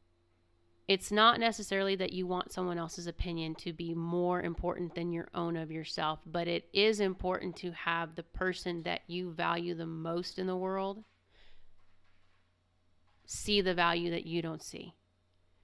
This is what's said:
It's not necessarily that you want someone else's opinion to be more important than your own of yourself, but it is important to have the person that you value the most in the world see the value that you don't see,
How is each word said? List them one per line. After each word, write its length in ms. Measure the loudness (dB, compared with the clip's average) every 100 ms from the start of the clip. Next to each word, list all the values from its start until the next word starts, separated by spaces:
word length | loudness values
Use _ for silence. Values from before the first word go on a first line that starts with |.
| _ _ _ _ _ _ _ _ 0
It's 240 | 0 2
not 300 | 6 6 6
necessarily 560 | 4 0 -2 0 2 2
that 160 | 0
you 140 | -2 -2
want 260 | -2 -2
someone 260 | -4 -2 -2
else's 280 | -4 -6 -6
opinion 460 | -4 -2 -2 -4 -4
to 160 | -6
be 220 | -6 -4
more 460 | -2 0 2 2 2
important 520 | 0 -2 -2 -2 -4
than 160 | -4 -2
your 160 | -2 -4
own 220 | -4 -2 -2
of 140 | -4
yourself, 480 | -6 -6 -2 -2 -2
but 220 | -4 -2 0
it 200 | 0 0
is 280 | 4 6 6
important 560 | 2 2 0 0 -2 -6
to 160 | -8
have 420 | -4 0 0 -2
the 80 | -6
person 600 | -8 -2 0 0 -2 -2
that 160 | -2 -4 -4
you 260 | -4 -4
value 420 | 0 0 2 0
the 120 | -2 -4
most 520 | -4 -2 -2 -2 -2
in 80 | -2
the 100 | 0
world 460 | 0 0 -2 -4 -12 _ _ -20 -18 -16 -16 -18 -20 -20 -20 -20 -20 _ _ _ _ _ _ _ _ _ -10
see 340 | -4 4 6
the 140 | 6
value 360 | 6 4 4 2
that 140 | -2
you 160 | 0 -2
don't 220 | -2 -4
see, 320 | -10 -12 -14 -18 _ _ _ _ _ _